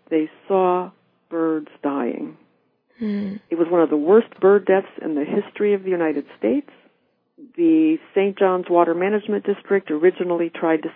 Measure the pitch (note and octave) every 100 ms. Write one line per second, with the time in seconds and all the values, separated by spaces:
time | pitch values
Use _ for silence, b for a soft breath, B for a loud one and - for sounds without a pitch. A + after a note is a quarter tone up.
0 | - D#3+ D#3 - - F#3+ F#3 F3+ F#3 -
1 | _ _ _ E3 D#3+ D#3 D3+ - D3 C#3
2 | A#2 - D#3+ D#3+ _ _ _ _ _ -
3 | A3 G3+ G3+ G3+ - E3 E3 F3 D#3 D3+
4 | D3+ G#3+ A3+ - F#3+ G3+ G3 F#3+ F#3+ -
5 | - D3 D3+ G#3 - - G#3 G3+ F#3+ F3+
6 | D#3+ C#3+ - - G#3+ C4+ - - _ _
7 | _ _ _ _ D3 - E3 D#3+ D#3+ D#3+
8 | - G3 G3 G3 G3 F#3 F3+ F3 E3+ E3
9 | F#3+ G#3 G#3 G3+ G3 G3 - G3 G3 D3+
10 | F3+ F3+ F3+ E3+ E3+ - E3+ D#3+ E3